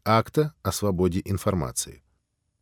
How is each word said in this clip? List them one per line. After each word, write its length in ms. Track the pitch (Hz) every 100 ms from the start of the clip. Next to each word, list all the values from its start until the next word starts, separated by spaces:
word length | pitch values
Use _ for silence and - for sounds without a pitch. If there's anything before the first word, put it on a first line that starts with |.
Акта 480 | 110 110 - 151 151 -
о 80 | 95
свободе 500 | - 101 87 92 92
информации. 800 | - 95 107 92 64 - - - _ _ _ _ _ _